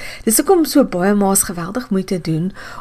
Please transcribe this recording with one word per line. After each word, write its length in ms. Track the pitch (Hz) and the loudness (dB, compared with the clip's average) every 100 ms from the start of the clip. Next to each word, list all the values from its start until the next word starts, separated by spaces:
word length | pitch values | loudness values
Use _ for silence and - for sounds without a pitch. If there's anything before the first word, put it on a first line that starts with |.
| - - - | -14 -6 -2
Dis 160 | 220 | 0
hoekom 240 | 294 370 302 | 4 4 4
so 180 | 294 | 4
baie 300 | - 180 190 202 | 2 2 2 2
ma's 300 | 196 190 - | 2 2 0
geweldig 460 | 180 170 247 247 | -4 -6 -8 -2
moeite 240 | 190 185 185 | -2 -2 -4
doen 320 | 160 156 185 - - - | -2 -2 -2 -6 -14 -12